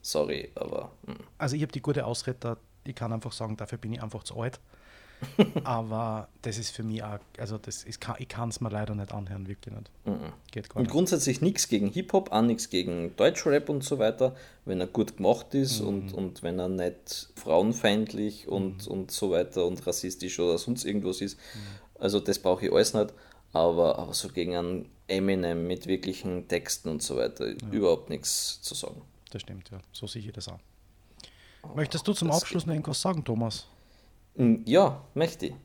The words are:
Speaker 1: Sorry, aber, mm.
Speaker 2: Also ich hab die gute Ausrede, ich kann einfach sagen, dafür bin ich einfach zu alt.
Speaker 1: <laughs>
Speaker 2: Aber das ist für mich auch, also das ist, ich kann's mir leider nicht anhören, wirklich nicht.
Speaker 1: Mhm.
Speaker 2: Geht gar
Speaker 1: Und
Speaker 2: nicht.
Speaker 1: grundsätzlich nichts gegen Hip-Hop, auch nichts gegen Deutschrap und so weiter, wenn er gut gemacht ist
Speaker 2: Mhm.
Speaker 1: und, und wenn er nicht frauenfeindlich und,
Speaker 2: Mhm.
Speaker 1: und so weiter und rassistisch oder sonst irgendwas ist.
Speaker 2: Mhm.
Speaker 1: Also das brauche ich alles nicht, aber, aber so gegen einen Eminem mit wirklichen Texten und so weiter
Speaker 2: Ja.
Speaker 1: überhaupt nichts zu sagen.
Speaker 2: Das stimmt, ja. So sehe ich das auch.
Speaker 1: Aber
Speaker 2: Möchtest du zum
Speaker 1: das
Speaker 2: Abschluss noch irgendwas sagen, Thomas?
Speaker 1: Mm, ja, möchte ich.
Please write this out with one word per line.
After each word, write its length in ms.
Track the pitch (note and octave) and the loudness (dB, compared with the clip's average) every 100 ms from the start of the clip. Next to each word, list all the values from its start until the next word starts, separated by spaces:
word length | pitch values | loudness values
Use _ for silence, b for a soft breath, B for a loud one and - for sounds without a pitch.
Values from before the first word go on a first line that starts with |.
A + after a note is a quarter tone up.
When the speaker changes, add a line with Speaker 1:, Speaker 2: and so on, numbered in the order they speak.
Speaker 1:
Sorry, 480 | - D#2 D2 C2+ - - | 0 0 0 -2 -6 -8
aber, 360 | - - - - - | -6 -6 -8 -16 -14
mm. 60 | - - - | -14 -14 -4
Speaker 2:
Also 180 | D3 C#3+ | -2 -2
ich 60 | |
hab 80 | D3 | -2
die 80 | C#3 | -2
gute 240 | C#3 C#3 A#2 | -2 -2 -2
Ausrede, 520 | - - B2+ A#2+ A2+ _ _ - | -4 -4 -6 -6 -8 _ _ -14
ich 100 | B2+ | -6
kann 160 | A#2 | -4
einfach 180 | A2+ A#2 | -4 -6
sagen, 240 | - A2 G#2+ | -8 -6 -6
dafür 200 | G#2+ A#2 | -8 -8
bin 140 | A2 | -8
ich 80 | A#2 | -6
einfach 220 | A2+ G#2+ | -8 -10
zu 140 | - - | -10 -6
alt. 220 | A#2+ - - B B B B B | -6 -8 -20 B B B B B
Speaker 1:
<laughs> 420 | - - G3+ D#3 | -6 4 4 4
Speaker 2:
Aber 640 | C3 A#2 A2+ A2 A2+ A2 G2+ _ | 0 -2 0 -2 -2 -4 -8 _
das 160 | A#2 G#2+ | -6 -6
ist 140 | A2 | -6
für 120 | - | -6
mich 180 | A2+ A2 | -4 -4
auch, 180 | G#2+ G#2 - - | -6 -10 -12 -10
also 200 | A2 G#2+ | -8 -8
das 280 | - F2 - | -8 -12 -10
ist, 160 | A2 - G2+ | -10 -8 -8
ich 80 | B2+ | -8
kann's 320 | - A#2 - | -6 -6 -4
mir 80 | A#2 | -4
leider 260 | G#2 G#2 | -2 -2
nicht 200 | G2+ G2 | -4 -4
anhören, 340 | G#2 F#2+ G2 F#2+ | -6 -6 -8 -8
wirklich 260 | G2+ - | -10 -10
nicht. 160 | G#2 G#2+ - | -14 -14 -10
Speaker 1:
Mhm. 300 | - - - - - | -6 -4 -6 -12 -12
Speaker 2:
Geht 160 | A2+ G#2+ | -12 -8
gar 80 | - | -2
Speaker 1:
Und 60 | |
Speaker 2:
nicht. 80 | A#2+ | 2
Speaker 1:
grundsätzlich 480 | D3 F3+ D#3+ C#3 C3+ | 4 4 2 2 2
nichts 300 | E3+ G3+ - | 2 2 2
gegen 180 | G#2 G2+ | 2 2
Hip-Hop, 460 | D#3+ F#3 G3 G3 | 0 2 2 4
auch 80 | G#2+ | 4
nichts 280 | A#2 A3+ - | 4 2 0
gegen 460 | F2+ F2+ F2 E2+ - | 0 0 -2 -4 4
Deutschrap 540 | B2 - D#3+ C#3+ D3 | 4 4 2 2 2
und 160 | C#3+ C3+ | -4 -2
so 140 | C#3 | 2
weiter, 360 | A2 A2 B2+ C3 B B - | 2 4 0 0 B B -4
wenn 160 | F#2 | -2
er 60 | F2 | -2
gut 280 | - G#2 - | 0 0 4
gemacht 380 | F#2+ - - | 4 4 2
ist 260 | C#3 C3 A2 | 0 2 0
Speaker 2:
Mhm. 80 | G2+ | 0
Speaker 1:
und, 260 | G2+ F#2+ | -2 -4
und 300 | F#2+ F#2+ - | -4 -6 -4
wenn 160 | E2+ F2+ | -4 -2
er 80 | F#2 | 0
nicht 640 | F#2+ F2+ - - - - - | 0 -2 -4 -10 -10 -10 -12
frauenfeindlich 1120 | - E2 G#2 A2+ A2+ G#2 G#2+ G#2+ G#2+ G2+ - | 4 6 6 4 4 4 0 -2 -4 -4 -6
und, 360 | G2 F#2+ F#2+ F#2+ | -2 -2 -4 -8
Speaker 2:
Mhm. 40 | |
Speaker 1:
und 200 | F#2+ F#2 | -6 -6
so 200 | - G2+ | -2 2
weiter 340 | E2+ F2+ - F2 | 2 2 0 0
und 220 | F2+ - | 0 -4
rassistisch 500 | F2 F#2 F2+ F2+ - | -4 -4 -6 -8 0
oder 160 | F2 E2 | 2 2
sonst 260 | - A#2+ | 0 -4
irgendwas 380 | - G2+ F#2+ F#2+ | -2 -2 -2 -2
ist. 160 | G2+ - | -4 -8
Speaker 2:
Mhm. 220 | B G#2+ G2+ G2 B - | B -14 -12 -14 B -2
Speaker 1:
Also 180 | G2+ G2+ | 2 2
das 200 | - G2 | 2 2
brauche 260 | F#2+ F#2 G2 | 4 4 6
ich 80 | |
alles 200 | - G#2+ | 6 6
nicht, 200 | A2 G#2+ - B B _ | 4 0 -2 B B _
aber, 460 | - E2+ E2+ E2 - | 4 4 6 4 4
aber 140 | F2 | -2
so 140 | - G2 | -4 -4
gegen 300 | F2+ F2 F2+ | -2 -2 -2
einen 320 | F2 F2+ - - - | -2 -4 -6 -18 -2
Eminem 600 | F#2+ G2 F#2+ F2 E2+ E2+ | 2 4 2 2 0 -2
mit 200 | F2+ F#2 | -4 -2
wirklichen 640 | F#2 F#2+ F#2 G2 F2+ F2 | -2 -2 -4 -4 -6 -2
Texten 400 | F2 - - D#2+ | -2 -2 -6 -4
und 120 | D2+ | -4
so 140 | - B1+ | -4 -2
weiter 320 | A#1+ - A1+ | -2 -2 -6
Speaker 2:
Ja. 80 | - G#2+ | -6 -4
Speaker 1:
überhaupt 380 | G#2+ F#2+ E2 - | 2 4 4 0
nichts 520 | C#2 - - - - | -6 -4 -2 -4 -6
zu 140 | - - | -8 -8
sagen. 260 | - - - - - | -10 -12 -18 -20 -14
Speaker 2:
Das 100 | B2+ | -14
stimmt, 280 | - G2+ - | -12 -16 -14
ja. 60 | G2 - | -18 -18
So 120 | - G#2+ | -14 -10
sehe 160 | A#2 | -10
ich 120 | G#2 | -10
das 160 | G2+ F#2+ | -12 -12
auch. 100 | F2 _ _ _ _ _ B B B B B | -14 _ _ _ _ _ B B B B B
Speaker 1:
Aber 140 | D3+ C#3+ | -8 -2
Speaker 2:
Möchtest 300 | D3 E3 - | -2 0 0
du 60 | |
zum 160 | G3+ E3+ | 2 4
Speaker 1:
das 140 | D#3 | 2
Speaker 2:
Abschluss 240 | - F3 D#3+ | 2 -2 0
noch 80 | |
irgendwas 260 | D#3 D3+ C#3+ | -2 -2 -2
sagen, 240 | F#3 E3+ | 0 0
Thomas? 440 | C3 A2+ A#2 - - b b b b b _ - | 0 0 0 -4 -12 b b b b b _ 2
Speaker 1:
Mm, 280 | B2 A2+ - | 6 6 6
ja, 340 | D#3 F#3 - - | 6 6 2 -8
möchte 340 | C3+ E3 - - | 0 0 0 -8
ich. 60 | - | -8